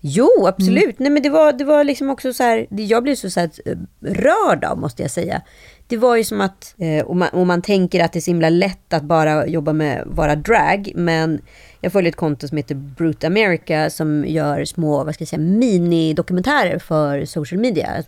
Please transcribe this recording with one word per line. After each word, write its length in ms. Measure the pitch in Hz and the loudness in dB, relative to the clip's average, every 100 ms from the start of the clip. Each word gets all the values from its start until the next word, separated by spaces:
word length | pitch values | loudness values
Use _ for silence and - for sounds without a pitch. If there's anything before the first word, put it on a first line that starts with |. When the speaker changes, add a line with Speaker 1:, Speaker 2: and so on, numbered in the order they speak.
Speaker 1:
Jo, 260 | 143 151 294 480 190 | -2 4 6 6 4
absolut. 360 | 185 185 254 | 2 2 4
Speaker 2:
Mm. 120 | 370 - | 2 0
Speaker 1:
Nej, 120 | 269 | 0
men 140 | 294 | 2
det 60 | 277 | 2
var, 240 | 302 302 | 4 4
det 100 | 262 | 2
var 200 | 285 302 | 2 4
liksom 260 | 285 269 269 | 2 0 -4
också 240 | 269 262 | -4 -4
så 100 | 247 | 0
här, 220 | 240 226 226 | 0 0 -2
det, 140 | 202 | -6
jag 200 | 214 226 | 0 0
blev 120 | 254 269 | 2 -2
så, 140 | 190 | -2
så 100 | 185 | -2
här, 100 | 170 - - | -2 -4 -8
eh, 80 | 170 185 _ - | -8 -10 _ -6
rörd 500 | 196 254 381 370 185 | 0 2 4 2 2
av, 140 | - - | 0 -4
måste 220 | 156 - | -6 -6
jag 100 | 151 | -6
säga. 300 | - 175 - - - - - _ | -4 -4 -6 -8 -20 -20 -20 _
Det 100 | 233 | 0
var 180 | 247 233 | 2 2
ju 80 | |
som 180 | 220 214 | 0 -2
att, 340 | 190 190 - - | -2 -4 -16 -6
eh, 280 | 170 151 - | -2 -2 0
om 140 | 175 | 0
man, 100 | 180 | 0
om 140 | - 180 | 2 2
man 140 | 175 | 0
tänker 420 | 175 196 180 180 | 2 0 2 2
att 100 | 170 | 0
det 60 | 170 | -2
är 20 | |
så 100 | 170 | -2
himla 180 | 175 160 | 0 2
lätt 440 | 170 190 185 _ | 2 0 -4 _
att 100 | 165 | -4
bara 440 | 147 165 156 151 139 | 0 2 2 2 0
jobba 260 | 165 147 | -2 -2
med, 300 | 156 151 131 - | 0 -2 -4 -6
vara 300 | 160 151 151 | -2 0 0
drag, 560 | 151 220 151 196 202 - | 2 2 2 0 -2 -2
men 460 | 170 160 160 151 - - - _ | 0 0 0 -2 -8 -20 -20 _
jag 100 | 175 | -2
följer 180 | 202 170 | 0 0
ett 40 | - | 0
konto 300 | 160 143 147 | -4 -4 -6
som 100 | 151 | -8
heter 180 | 139 135 | -6 -8
Brute 520 | 143 131 165 151 156 | -10 -4 -4 -2 -2
America 600 | 196 214 165 - 156 156 | 0 2 0 -2 -2 -2
som 360 | - 160 151 143 | -2 -2 -2 -2
gör 380 | 156 147 143 143 | -2 -2 -4 -6
små, 380 | - 156 143 | -4 -2 -2
vad 100 | 135 | -4
ska 80 | 156 | -8
jag 80 | 160 | -8
säga, 100 | 160 160 208 254 185 175 170 | -4 0 2 2 2 2 2
minidokumentärer 840 | 160 156 - 180 180 294 190 170 | 0 -2 -2 -2 0 0 0 -2
för 460 | - 156 147 143 151 | -2 -2 0 -2 -4
social 360 | - 147 185 | -6 -6 -2
media 420 | 247 180 - - | -2 -2 -4 -6